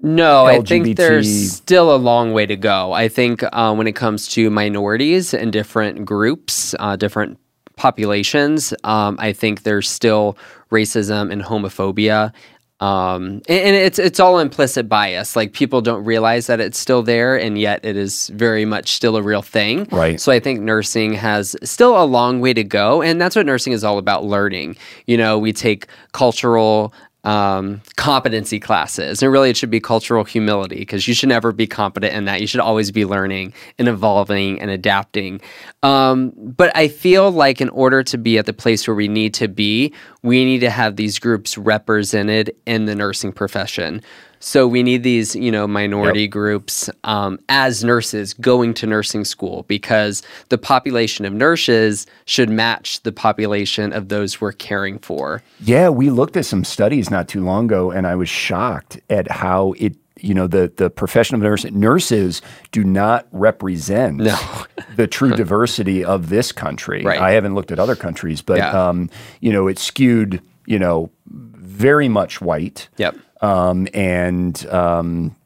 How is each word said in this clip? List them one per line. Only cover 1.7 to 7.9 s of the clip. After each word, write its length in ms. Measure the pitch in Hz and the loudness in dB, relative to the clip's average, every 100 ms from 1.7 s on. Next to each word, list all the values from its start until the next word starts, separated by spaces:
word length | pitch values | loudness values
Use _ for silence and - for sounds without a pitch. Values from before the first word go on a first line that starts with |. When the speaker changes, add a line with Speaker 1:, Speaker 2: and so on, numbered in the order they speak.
| 180 170 | 4 6
Speaker 1:
a 40 | 139 | 4
long 340 | 123 120 117 | 4 2 2
way 120 | 110 104 | 0 0
to 100 | 101 | 0
go. 380 | 104 95 92 | 0 0 0
I 140 | 85 113 | 0 0
think, 360 | - 123 117 117 | 2 0 0 -2
uh, 220 | - 113 | 0 0
when 140 | 107 110 | 2 -2
it 60 | 107 | -2
comes 320 | 120 107 - | -2 -2 -4
to 200 | - 110 | 0 2
minorities 840 | 104 104 101 101 110 143 180 175 | 2 0 -2 -2 0 2 0 0
and 180 | - 113 | -4 -2
different 540 | 104 104 113 104 80 101 | -2 -2 -2 -2 -4 -4
groups, 720 | 104 110 160 - - - - | 0 0 0 -4 -6 -6 -6
uh, 160 | 104 98 | -4 -2
different 440 | 104 - 104 - _ _ _ - | -2 -2 -4 -8 _ _ _ -2
populations, 960 | 113 | 0